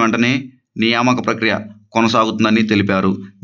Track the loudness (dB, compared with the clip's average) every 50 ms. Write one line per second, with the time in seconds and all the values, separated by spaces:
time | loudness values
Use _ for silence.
0 | 2 0 2 2 0 0 0 -2 -4 -10 -18 _ _ _ -6 -2 -2 0 0 2
1 | 2 0 0 0 -2 -4 -4 -2 -2 -2 -2 -2 -6 -10 -18 -20 _ _ -2 0
2 | 0 2 2 2 2 2 0 0 2 2 2 2 2 2 2 0 0 0 0 0
3 | 0 0 -2 -2 -6 -14 -16 -6